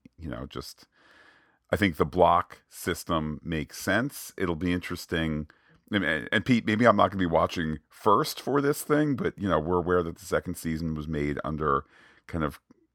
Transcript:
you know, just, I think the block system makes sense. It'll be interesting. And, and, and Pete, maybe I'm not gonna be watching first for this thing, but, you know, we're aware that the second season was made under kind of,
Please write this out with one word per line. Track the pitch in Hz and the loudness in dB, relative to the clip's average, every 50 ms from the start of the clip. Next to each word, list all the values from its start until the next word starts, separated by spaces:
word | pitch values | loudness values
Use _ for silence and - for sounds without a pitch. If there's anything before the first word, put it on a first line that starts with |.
| - - _ | -20 -20 _
you | - 80 76 | -16 -12 -12
know, | 58 58 65 | -10 -10 -12
just, | - - 64 - - - - - _ _ _ _ _ - - - - _ _ _ _ _ _ _ _ | -12 -12 -12 -12 -14 -18 -20 -20 _ _ _ _ _ -20 -20 -20 -20 _ _ _ _ _ _ _ _
I | - | 0
think | - 104 95 78 | 2 2 2 2
the | - 87 | 0 0
block | 76 - 90 85 85 85 87 90 - - - _ _ | 0 4 6 6 6 6 4 2 -2 -10 -20 _ _
system | - - - 95 85 - - - 85 80 78 78 76 - | -18 -8 -6 -6 -6 -4 -4 -4 -2 -2 -2 -4 -6 -8
makes | - 80 82 78 73 - - | -6 -6 -4 -4 -4 -6 -10
sense. | - - 101 95 110 127 147 - - - - - | -6 -2 0 0 0 0 -2 -6 -12 -16 -14 -6
It'll | - 95 87 85 | -4 -2 -2 -2
be | 78 90 90 90 | -2 0 0 0
interesting. | 90 - - 90 87 - - 90 82 82 80 78 76 76 - _ _ _ _ _ _ _ _ | -2 -2 -6 -10 -10 -6 -4 -2 -2 0 0 -2 -4 -6 -8 _ _ _ _ _ _ _ _
And, | 107 101 90 | -2 0 0
and, | 73 80 76 57 - | 0 0 -2 -2 -2
and | - 110 - | -2 -2 2
Pete, | - 123 113 - | 2 2 2 2
maybe | 110 107 107 120 | 0 2 6 6
I'm | 117 104 | 6 8
not | 104 95 92 | 8 4 4
gonna | - 98 | 4 0
be | 92 | 0
watching | 85 80 80 87 92 - 95 80 78 78 78 - | 2 4 2 2 2 0 -2 -2 -2 -4 -6 -8
first | _ _ - - 107 101 120 156 - - - | _ _ 0 4 4 6 6 4 0 -6 -8
for | - - 127 143 | -4 -2 -2 0
this | 139 143 147 - | 0 0 -2 -2
thing, | - - 147 147 151 147 135 | -2 0 0 0 2 0 -2
but, | 107 - 85 - | -2 -2 -4 -4
you | - 98 | -2 -2
know, | 95 82 82 | 0 0 0
we're | 76 82 90 | 2 2 0
aware | 90 82 87 90 90 85 | 0 2 2 2 2 0
that | 85 82 | -2 -6
the | - - | -10 -6
second | - 85 80 - 92 87 | -2 -2 -2 -2 -4 -8
season | - - 82 80 78 85 80 80 | -6 -4 -4 -4 -2 -4 -4 -4
was | 76 76 | -6 -6
made | 78 80 73 73 73 71 - - | -4 -4 -2 -2 -2 -2 -4 -6
under | - 78 71 76 76 69 69 - _ _ - - - _ _ _ | -6 -6 -2 0 0 0 0 -2 _ _ -20 -20 -20 _ _ _
kind | - - 85 78 | -8 -4 -4 -4
of, | 71 - - _ _ - _ _ _ | -4 -6 -10 _ _ -20 _ _ _